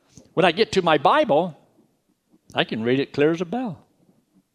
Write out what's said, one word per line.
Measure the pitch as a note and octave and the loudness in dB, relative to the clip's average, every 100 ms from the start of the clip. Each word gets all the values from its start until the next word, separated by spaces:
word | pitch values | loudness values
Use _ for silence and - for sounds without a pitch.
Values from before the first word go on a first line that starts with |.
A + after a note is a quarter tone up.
| _ - - | _ -20 -8
When | - F3 | 0 0
I | |
get | E3 A3 | 2 0
to | G3 | 0
my | F3 D3+ | 2 2
Bible, | F3+ C#4 C#4+ D3 F3+ D3 _ _ _ _ _ _ _ _ _ B2+ | 4 2 2 0 0 -6 _ _ _ _ _ _ _ _ _ -6
I | |
can | - A#2 | -4 -4
read | A2+ C3 | -2 -2
it | C#3 | -2
clear | - D3 | 0 0
as | E3 | 0
a | F3 | -6
bell. | A#3 B3+ D3 _ _ _ _ _ _ _ | -6 -8 -10 _ _ _ _ _ _ _